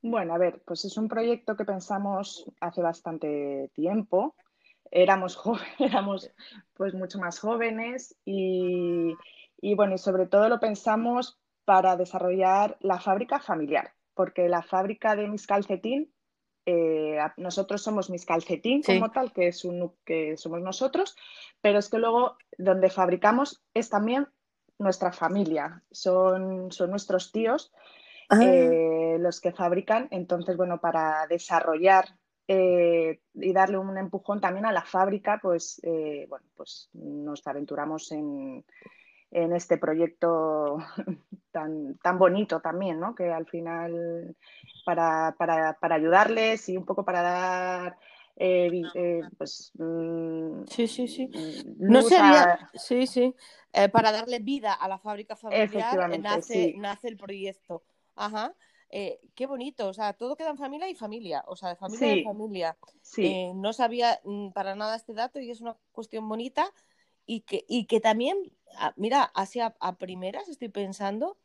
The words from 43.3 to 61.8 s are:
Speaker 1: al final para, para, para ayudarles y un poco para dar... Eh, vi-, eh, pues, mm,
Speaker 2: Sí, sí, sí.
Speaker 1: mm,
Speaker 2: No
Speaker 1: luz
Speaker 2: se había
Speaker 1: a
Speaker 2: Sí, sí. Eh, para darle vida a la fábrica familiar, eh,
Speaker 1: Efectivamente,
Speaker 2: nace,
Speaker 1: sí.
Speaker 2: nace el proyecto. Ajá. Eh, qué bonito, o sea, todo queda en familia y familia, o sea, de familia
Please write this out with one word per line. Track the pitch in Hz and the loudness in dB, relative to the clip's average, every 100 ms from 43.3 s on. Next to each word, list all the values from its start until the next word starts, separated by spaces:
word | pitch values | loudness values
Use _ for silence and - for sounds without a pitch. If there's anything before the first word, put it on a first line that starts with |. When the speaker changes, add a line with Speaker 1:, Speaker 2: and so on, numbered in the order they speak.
Speaker 1:
al | 165 160 | -4 -6
final | 170 165 165 170 170 170 170 175 165 _ - - - - | -10 -8 -8 -6 -6 -6 -8 -10 -18 _ -20 -20 -12 -4
para, | 170 165 160 160 156 | 0 2 2 0 0
para, | 170 165 160 156 | 0 2 0 0
para | 170 165 | 0 2
ayudarles | 156 180 214 226 220 220 - | 6 6 6 4 2 0 -2
y | 185 | -6
un | 175 | -4
poco | 196 196 | -4 -2
para | 180 | 0
dar... | 175 180 185 185 185 180 180 175 - - - - | 0 0 0 -2 -2 -4 -6 -10 -20 -20 -20 -2
Eh, | 185 180 175 | 2 4 4
vi-, | 175 165 185 | 0 -4 -4
eh, | 175 170 156 - | -2 -2 -6 -12
pues, | 147 - - - | -12 -12 -18 -10
mm, | 165 165 165 165 165 160 160 156 - | -6 -6 -4 -6 -6 -6 -8 -10 -12
Speaker 2:
Sí, | - 233 | -4 -4
sí, | - 247 | -2 -8
sí. | - 262 | -6 -10
Speaker 1:
mm, | - 311 - - - | -8 -10 -10 -14 -4
Speaker 2:
No | 196 240 | 6 8
Speaker 1:
luz | 233 | 10
Speaker 2:
se | 359 | 8
había | 392 - 175 | 10 10 8
Speaker 1:
a | 175 - - | 4 -2 -18
Speaker 2:
Sí, | - 247 254 | -2 0 0
sí. | 254 247 254 - - _ | 2 0 0 -18 -20 _
Eh, | - 202 | 2 4
para | 226 220 | 6 4
darle | 214 233 240 | 0 -4 -6
vida | 214 277 214 | -4 -4 -2
a | 190 190 | -2 -4
la | 190 | -6
fábrica | 214 202 220 220 | -8 -10 -10 -14
familiar, | 226 214 | -4 0
eh, | 214 | 0
Speaker 1:
Efectivamente, | 208 226 185 175 170 202 | 0 -2 0 0 -2 -2
Speaker 2:
nace, | 208 - | -2 -2
Speaker 1:
sí. | 226 170 196 | 0 0 -2
Speaker 2:
nace | 202 202 240 | -8 -8 -10
el | 214 | -12
proyecto. | 196 202 190 190 _ 170 _ _ _ - | -14 -10 -10 -10 _ -16 _ _ _ -10
Ajá. | 208 214 233 392 _ _ _ | -8 -6 -8 -10 _ _ _
Eh, | - 202 - _ - | -10 -8 -10 _ -10
qué | 269 | -8
bonito, | 269 262 - 202 | -8 -10 -8 -8
o | |
sea, | 190 208 | -4 -6
todo | 202 240 294 | -6 -8 -6
queda | 320 | -8
en | 285 | -8
familia | 277 285 370 | -10 -8 -10
y | 339 | -10
familia, | 220 220 208 151 - | -12 -12 -8 -8 -8
o | 185 | -12
sea, | 185 | -10
de | |
familia | 175 | -10